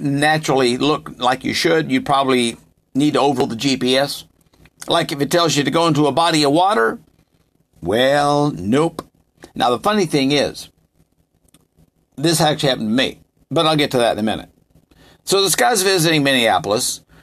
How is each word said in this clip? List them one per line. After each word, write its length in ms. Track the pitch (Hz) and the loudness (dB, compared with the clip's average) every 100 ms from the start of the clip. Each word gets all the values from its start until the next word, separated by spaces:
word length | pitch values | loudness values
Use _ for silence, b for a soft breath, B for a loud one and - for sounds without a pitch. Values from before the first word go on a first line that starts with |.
naturally 760 | 143 139 151 156 156 135 127 127 | -4 0 0 0 0 2 2 0
look 420 | 139 151 - - | 0 -2 -6 -4
like 240 | 123 131 | -2 -2
you 100 | 123 | -4
should, 380 | 110 165 160 147 | -2 0 0 0
you 100 | 131 | -2
probably 560 | 131 139 131 127 117 113 _ _ _ 131 | 0 0 2 0 0 -6 _ _ _ -2
need 180 | 147 | 0
to 60 | 131 | 2
overrule 280 | 139 131 131 | 2 0 -2
the 80 | 113 | -2
G 220 | 135 127 | -2 -2
P 180 | 123 131 | 0 0
S. 300 | 143 - - _ _ _ - _ - | -2 -6 -14 _ _ _ -20 _ -4
Like 240 | 165 170 | -4 -4
if 100 | 147 | -4
it 80 | 143 | -2
tells 260 | 175 165 147 | 0 0 0
you 80 | |
to 80 | 139 | 0
go 160 | 160 165 | 0 2
into 200 | 147 147 | 2 2
a 40 | |
body 320 | 160 170 160 | 2 0 2
of 80 | 143 | 2
water, 480 | 156 190 226 226 240 - _ _ _ _ _ _ _ | 2 2 2 0 -4 -14 _ _ _ _ _ _ _
well, 680 | 82 110 131 143 143 147 147 | -2 0 2 2 2 2 0
nope. 560 | - 95 135 165 - - _ _ _ B - | -2 0 0 0 -4 -14 _ _ _ B -4
Now, 140 | 123 | -2
the 100 | 120 | 0
funny 260 | 202 214 160 | 0 0 0
thing 260 | 147 135 | 0 0
is, 380 | 147 92 - - _ _ _ _ _ _ _ _ _ _ _ _ _ _ - | 0 0 -4 -16 _ _ _ _ _ _ _ _ _ _ _ _ _ _ -4
this 260 | 160 165 | -2 0
actually 280 | 156 143 139 | 0 0 -2
happened 200 | 113 107 | -2 -2
to 60 | 123 | 0
me, 260 | 117 - _ _ - | -2 -4 _ _ -6
but 140 | 143 156 | -2 0
I'll 120 | 156 | 0
get 140 | 143 | 0
to 80 | 127 | 0
that 140 | 113 | 0
in 60 | 95 | 0
a 40 | |
minute. 260 | 107 90 - _ _ _ _ b b b | -2 -6 -10 _ _ _ _ b b b
So 180 | - 196 | -2 0
this 140 | 196 - | 0 2
guy's 280 | 240 220 | 2 2
visiting 400 | 190 190 165 156 | 0 2 2 2
Minneapolis, 800 | 139 131 113 92 98 110 - - b b | 2 2 2 0 0 -2 -4 -8 b b